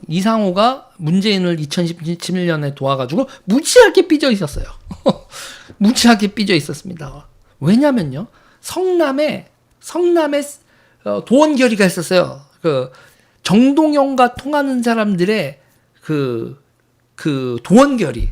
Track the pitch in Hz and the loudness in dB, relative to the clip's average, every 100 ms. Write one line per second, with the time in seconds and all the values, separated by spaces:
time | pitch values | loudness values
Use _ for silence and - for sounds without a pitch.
0 | - 165 196 226 202 180 226 269 - - | -6 -2 0 0 0 2 0 0 -10 -8
1 | 151 185 202 196 180 170 147 - 170 170 | -2 0 2 0 0 -2 -4 -4 -4 -4
2 | 160 170 - 180 175 160 147 139 135 135 | -8 -8 -4 -2 -2 -2 -4 -4 -2 -2
3 | 127 165 269 - - 233 311 494 427 330 | -2 -4 -4 -6 -2 0 2 4 4 2
4 | 359 302 285 208 147 - - - - - | 2 2 2 0 -4 -8 -10 -12 -18 -6
5 | - - - - - - - - 202 254 | -4 -4 -6 -18 -18 -18 -16 -2 0 4
6 | 233 226 208 - 202 175 - 147 190 175 | 4 4 2 -2 0 0 -2 -10 -12 -14
7 | 139 143 - _ _ - 139 220 294 254 | -14 -16 -20 _ _ -4 2 4 4 2
8 | 156 131 220 _ _ _ - - 370 359 | -2 -6 -12 _ _ _ -10 -4 0 0
9 | 302 269 302 190 170 _ _ _ - 311 | 0 0 -2 -4 -10 _ _ _ -10 -2
10 | 349 339 302 285 285 - _ _ _ _ | 0 2 0 -2 -4 -12 _ _ _ _
11 | - - - 254 311 285 254 214 196 175 | -6 -6 2 4 4 4 2 4 0 0
12 | 160 185 143 131 - _ 170 135 131 - | 0 0 0 -4 -20 _ -2 -2 -4 -10
13 | - _ _ _ - 190 262 285 311 294 | -20 _ _ _ 0 4 4 4 2 2
14 | 277 262 247 247 269 294 277 254 240 226 | 0 2 0 0 -4 -2 -2 -2 0 0
15 | 208 190 180 214 143 147 _ _ _ _ | 0 0 0 -2 -4 -10 _ _ _ _
16 | - 151 135 117 120 127 _ _ _ _ | -6 -4 -2 -4 -8 -14 _ _ _ _
17 | _ - 160 139 127 120 - 202 285 254 | _ -8 -4 -4 -4 -6 4 6 6 2
18 | 160 120 - | -4 -4 -6